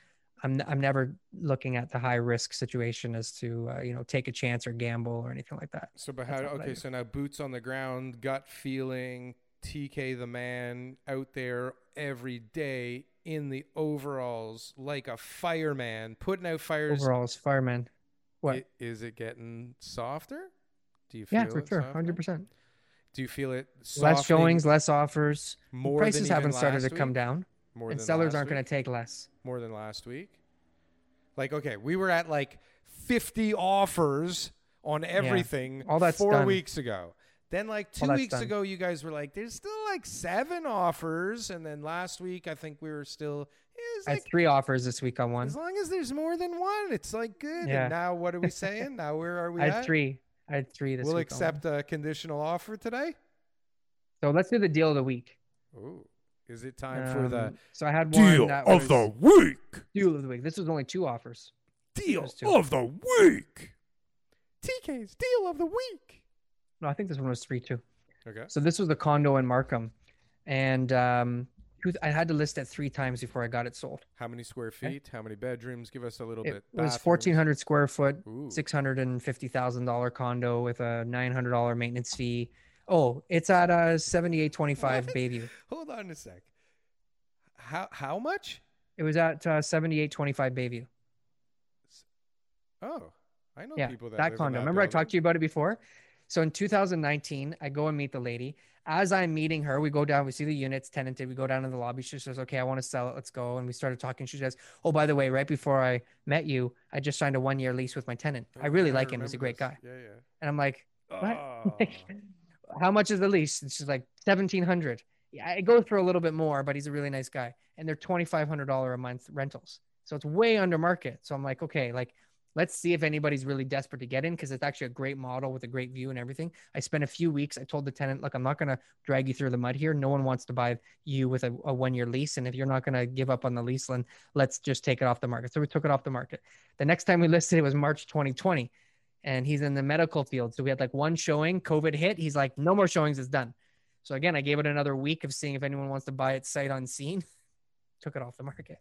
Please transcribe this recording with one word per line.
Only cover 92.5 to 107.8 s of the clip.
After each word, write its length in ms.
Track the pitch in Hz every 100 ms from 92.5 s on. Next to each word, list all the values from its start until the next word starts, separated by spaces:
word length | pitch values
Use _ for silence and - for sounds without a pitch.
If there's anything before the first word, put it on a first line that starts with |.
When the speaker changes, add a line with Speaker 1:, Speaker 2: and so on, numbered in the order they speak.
| _ _ -
Speaker 2:
oh, 300 | 220 302 - _ _ _ _ -
I 100 | 220
know 80 | 302
Speaker 1:
Yeah, 120 | 131
Speaker 2:
people 220 | 120 117
that 60 | 107
Speaker 1:
that 60 |
Speaker 2:
live 80 | 160
in 60 | 113
Speaker 1:
condo. 200 | 151 127
Speaker 2:
that 20 |
Speaker 1:
Remember 180 | 131 180
I 40 |
Speaker 2:
building. 80 | 190
Speaker 1:
talked 180 | 170 160
to 40 | 180
you 40 |
about 160 | 165 170
it 40 |
before? 380 | 160 - 156 226 - - _ _ -
So 140 | -
in 80 | 160
two 180 | - 196
thousand 320 | 208 196 175
nineteen, 560 | 147 147 - 143 139 165
I 80 | 147
go 200 | 143 151
and 80 | 147
meet 160 | 139
the 80 | 135
lady. 360 | 123 120 127 151 _ _ -
As 220 | 160 196
I'm 220 | 190 180
meeting 300 | 156 156 160
her, 160 | 147 139
we 100 | 151
go 140 | 147
down, 200 | 147 143 139
we 40 |
see 140 | 123
the 100 | 151
units 340 | 147 135 135 -
tenanted, 400 | - 131 127 131
we 60 |
go 140 | 127 131
down 140 | 131
to 40 | 131
the 80 | 127
lobby. 260 | 120 127
She 160 | 127 143
says, 180 | 139 131
"Okay, 200 | 127 135
I 40 |
wanna 200 | 127 131
sell 260 | 127 131 123
it. 60 |
Let's 160 | 127 -
go." 280 | - 123 123
And 80 | 123
we 60 |
started 260 | 120 139 123
talking. 280 | 127 139 131
She 100 | 143
says, 180 | 135 - - -
"Oh, 80 | 165
by 140 | 156 151
the 80 |
way, 140 | 143 135
right 180 | 131 139
before 360 | 147 - 135
I 200 | 127 123 - _ -
met 200 | 147 156
you, 260 | 131 127 - -
I 80 | -
just 180 | 139 143
signed 160 | 143 135
a 40 |
one-year 320 | 131 135 127
lease 220 | 127